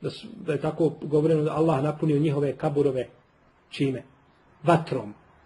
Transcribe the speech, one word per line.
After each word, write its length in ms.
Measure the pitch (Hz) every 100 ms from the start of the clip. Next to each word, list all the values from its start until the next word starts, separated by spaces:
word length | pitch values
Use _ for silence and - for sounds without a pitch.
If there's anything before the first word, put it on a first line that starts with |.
da 100 | 143
su, 160 | - - - 160
da 60 |
je 80 | 143
tako 320 | 156 151 160 156
govoreno 400 | 156 151 160 156
da 140 | 151 147
Allah 260 | 165 139
napunio 360 | 147 147 156 143
njihove 380 | 156 139 143 -
kaburove 520 | 147 147 139 127 120 - _ _ _ _ _
čime? 320 | - 135 123 - _ _ _ _ _
Vatrom. 520 | 156 165 160 131 104 - _ _